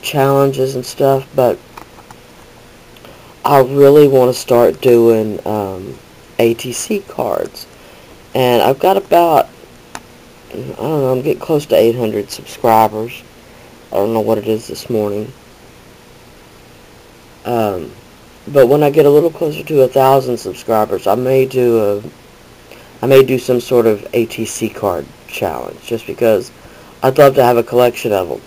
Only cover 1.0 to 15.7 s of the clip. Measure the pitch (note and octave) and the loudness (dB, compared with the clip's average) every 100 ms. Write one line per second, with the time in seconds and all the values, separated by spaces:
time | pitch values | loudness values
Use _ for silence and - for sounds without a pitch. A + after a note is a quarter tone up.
1 | C#3 C3+ C3+ - B2 F#2 - - - - | 0 0 -2 -2 0 -2 -10 -20 -20 -20
2 | - - - - - - - - - - | -20 -20 -20 -20 -20 -20 -20 -20 -20 -20
3 | - - - - - C#3+ B2+ C#3 C#3 D3 | -20 -20 -20 -20 0 2 2 4 6 8
4 | D3 C3+ B2+ B2 - A#2+ A#2 - C3 A#2+ | 6 4 2 0 0 2 2 2 2 4
5 | A#2 A2+ G#2+ G2+ - G#2+ G2 F#2+ F#2+ C2+ | 4 2 0 -6 -6 -6 -6 -8 -14 -18
6 | - - - - A#2 A#2 C3 A#2+ - G#3 | -20 -20 -20 -2 -2 -2 -8 -12 -6 -8
7 | - - A#2 - - - - - - - | -8 -8 -6 -6 -8 -12 -20 -20 -20 -20
8 | - - - B2+ B2+ A#2+ G#2 C#3 F3+ G3 | -20 -20 -10 -2 2 2 2 2 0 0
9 | - E3+ E3+ D3 - - - - - - | 2 2 4 2 0 -8 -20 -20 -20 -20
10 | - - - - - - B2+ - B2+ D#3 | -20 -20 -20 -20 -18 -14 -14 -10 -6 -2
11 | C3 B2+ B2+ - - D3+ D3 - A2+ A#2+ | -2 -2 -2 -6 -2 -4 0 2 2 0
12 | A2+ G#2+ G2 - - - A#2+ A2 A2 G#2+ | -4 -4 -8 -14 -18 -4 2 4 4 0
13 | A2+ - - - - - - - - - | -10 -12 -20 -20 -20 -20 -20 -20 -8 -4
14 | G2+ A2+ A2 A2 G#2 A2 - - - A2+ | -2 -2 -2 -2 -2 -6 -6 -16 -6 -4
15 | G#2 G2+ A2+ - - - - | -4 -6 -10 -16 -20 -20 -20